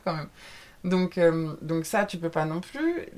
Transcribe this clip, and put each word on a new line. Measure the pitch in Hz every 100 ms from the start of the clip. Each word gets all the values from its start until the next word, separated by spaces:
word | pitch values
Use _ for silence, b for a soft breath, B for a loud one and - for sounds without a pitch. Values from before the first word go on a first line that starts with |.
quand | -
même. | 160 143 B B B B B
Donc, | 180 185 180 180
euh, | 170 165 160 151
donc | 156 165 160
ça, | - 208
tu | 180
peux | 170
pas | 160 156
non | 160
plus. | 185 277 330 349 -